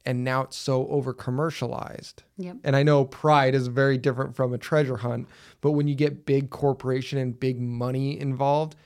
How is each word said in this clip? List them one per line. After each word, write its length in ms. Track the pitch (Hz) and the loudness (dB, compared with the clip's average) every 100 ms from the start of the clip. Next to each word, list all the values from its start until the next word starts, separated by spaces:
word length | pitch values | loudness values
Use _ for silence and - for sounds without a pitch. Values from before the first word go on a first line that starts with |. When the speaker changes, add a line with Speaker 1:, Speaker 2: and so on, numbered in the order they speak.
Speaker 1:
and 180 | - 123 | -4 -2
now 200 | 127 131 | 0 -2
it's 140 | 131 - | -2 -6
so 300 | - 131 135 | 0 0 2
over-commercialized. 1300 | 143 127 127 - 127 160 - 120 - - - - - _ - | 0 -2 -6 -4 -2 -2 -4 -6 -6 -8 -12 -16 -20 _ -14
Speaker 2:
Yep. 220 | 180 233 | -12 -6
Speaker 1:
And 140 | - 139 | 2 4
I 60 | |
know 200 | 147 143 | 6 4
Pride 500 | 135 - 156 147 131 | 4 0 4 6 6
is 120 | 135 123 | 2 0
very 320 | 123 135 135 | 2 2 2
different 380 | 135 123 139 127 | 0 -2 -4 -2
from 160 | 127 | -2
a 60 | 123 | -2
treasure 400 | - 156 135 120 | 0 0 2 -2
hunt, 280 | 120 120 127 - - _ | -4 -6 -8 -18 -20 _
but 120 | 143 | 0
when 160 | 147 147 | 2 2
you 80 | 139 | 2
get 280 | 147 143 | 0 0
big 260 | - 139 135 | 0 0 0
corporation 680 | - 143 135 127 131 127 139 | 0 0 0 -2 -2 -2 -4
and 200 | 127 120 | -4 -2
big 220 | 131 123 | -2 -2
money 580 | 120 120 123 131 135 143 | -4 -4 -2 -2 -2 -2
involved, 580 | 139 127 139 147 156 - | -4 0 0 0 -2 -8